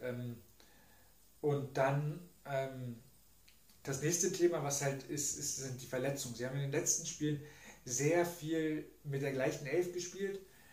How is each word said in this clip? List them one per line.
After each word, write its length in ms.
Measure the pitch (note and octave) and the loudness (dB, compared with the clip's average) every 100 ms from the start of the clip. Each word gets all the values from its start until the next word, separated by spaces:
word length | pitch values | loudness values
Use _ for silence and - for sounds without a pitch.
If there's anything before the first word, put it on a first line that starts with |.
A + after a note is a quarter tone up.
Ähm, 340 | B2+ A#2+ B2 A#2 - - - - - - - - - - | -6 -4 -4 -8 -14 -20 -20 -20 -20 -20 -20 -20 -20 -2
und 360 | D3+ C#3+ B2+ C#3 | 2 2 0 2
dann, 440 | C3+ C#3+ D3+ F3 - - C#3+ | 4 4 0 -4 -10 -16 -4
ähm, 540 | C3+ C3+ B2+ B2 A#2 - - - - - - - - | -2 -2 -4 -8 -10 -14 -20 -20 -20 -20 -20 -20 -10
das 180 | - C3+ | -6 0
nächste 300 | D3+ F3 F#3 | 2 2 2
Thema, 320 | F3 E3+ E3 | 6 4 4
was 200 | C#3+ C#3 | 0 2
halt 200 | C#3 C3+ | 2 0
ist, 340 | - C#3+ - D3 | -2 -2 -2 -2
ist, 180 | C#3+ - | -4 -4
sind 260 | C3+ A#2+ | -4 -6
die 40 | - | -4
Verletzungen. 500 | B2+ C3 C#3 B2 A#2 | -2 0 0 -4 -4
Sie 100 | B2+ | -2
haben 80 | |
in 80 | C#3 | -2
den 80 | C#3 | 0
letzten 340 | D#3 - - | 2 2 0
Spielen 380 | - - D3+ D3 - - - - | -2 -2 0 0 -4 -16 -20 -16
sehr 400 | B2+ A#2+ D3 F3 | -6 2 4 6
viel 640 | E3+ E3+ D3+ D#3+ D#3 D#3 - - | 4 0 -2 2 2 0 -4 -10
mit 200 | D3 C#3 | -4 -2
der 100 | C#3+ | 0
gleichen 340 | C3 C#3 D3+ C3 | 0 0 0 0
Elf 260 | E3 F3 | 2 2
gespielt, 460 | F3 - F#3 G3 G3 - - - | -2 -6 -4 -4 -4 -10 -20 -20